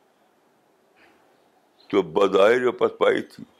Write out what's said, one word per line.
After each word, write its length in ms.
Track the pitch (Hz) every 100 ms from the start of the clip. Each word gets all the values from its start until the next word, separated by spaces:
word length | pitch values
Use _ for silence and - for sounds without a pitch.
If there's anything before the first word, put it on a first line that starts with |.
| _ _ _ _ _ _ _ _ _ _ _ _ _ _ _ _ _ _ _
تو 140 | 107
بظاہر 640 | 85 82 98 95 101 123 123
وہ 60 |
پسپائی 500 | - 113 - 101 107
تھی 220 | - - -